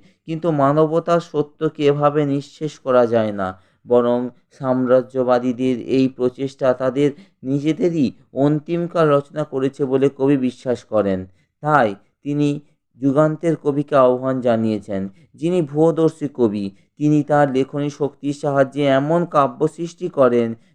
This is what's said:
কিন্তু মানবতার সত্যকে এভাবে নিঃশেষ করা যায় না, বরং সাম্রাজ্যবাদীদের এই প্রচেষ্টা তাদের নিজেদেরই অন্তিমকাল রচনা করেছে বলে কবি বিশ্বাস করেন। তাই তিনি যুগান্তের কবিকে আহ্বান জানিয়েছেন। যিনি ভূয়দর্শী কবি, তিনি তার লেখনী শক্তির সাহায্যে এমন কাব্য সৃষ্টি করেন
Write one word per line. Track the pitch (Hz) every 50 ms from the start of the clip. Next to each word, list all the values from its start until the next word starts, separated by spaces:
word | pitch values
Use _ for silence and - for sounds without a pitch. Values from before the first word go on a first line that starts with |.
| _ _ _ _ _
কিন্তু | 156 165 156 175 170
মানবতার | 156 143 135 139 147 156 160 151 160 170 165 175 170 170
সত্যকে | - - - 147 147 - _ - 156 151 156 151 147
এভাবে | 143 143 147 147 147 143 156 147
নিঃশেষ | 139 139 143 139 - - - 156 147 - -
করা | - 135 123 123 120
যায় | 110 117 113 107 107
না, | 101 101 95 92 92 - _ _ _ _ _
বরং | 113 120 123 120 120 123 123 123 120 - _ _ _
সাম্রাজ্যবাদীদের | _ - 139 131 127 127 127 120 127 131 120 120 131 131 123 123 123 120 123 127 117 120 131 131 127 113
এই | - 82 127 135 131
প্রচেষ্টা | 127 - - 123 123 123 127 135 135 - - 143 127 127
তাদের | - 131 131 123 143 143 139 143 - - _ _ _ 127
নিজেদেরই | 131 139 143 143 160 156 - 175 175 165 160 127 110 - _ _ _ -
অন্তিমকাল | 127 139 147 151 147 147 165 170 170 175 170 - 170 160 147
রচনা | 143 143 143 _ - 156 147
করেছে | - 135 135 135 139 - - 143
বলে | 127 135 131 135 139 -
কবি | - 135 139 147
বিশ্বাস | 131 127 123 - - - 127 120 113 -
করেন। | - 110 107 98 98 95 92 95 92 _ _ _ _ _ -
তাই | 147 151 151 139 117 104 98 - _ _ _ _ -
তিনি | 143 143 147 147 143 143 151 - _ _ _ _ _ _ 117
যুগান্তের | 131 139 131 151 156 156 156 - 170 165 151
কবিকে | - - 147 139 147 143 - 151
আহ্বান | 135 127 127 127 123 131 131 131 127
জানিয়েছেন। | 120 120 113 113 113 110 110 101 98 113 98 95 98 98 - _ _ _ _
যিনি | 120 151 170 185 180
ভূয়দর্শী | 156 135 143 151 160 165 151 160 160 156 - - 147 139 -
কবি, | 127 117 104 104 104 98 98 - _ _ _ _
তিনি | - 147 151 151 147 143
তার | 156 147 147 147 135
লেখনী | 127 131 135 - 147 143 147 147
শক্তির | 143 - 143 131 - - 135 143 143
সাহায্যে | - 156 147 139 139 139 127 131 143 147
এমন | 139 135 135 143 151 165 175 170
কাব্য | 170 - 147 139 123 123 - 151
সৃষ্টি | 151 - 170 170 165 - - 180 175
করেন | - 143 131 123 120 120 117 113 113 _ _ _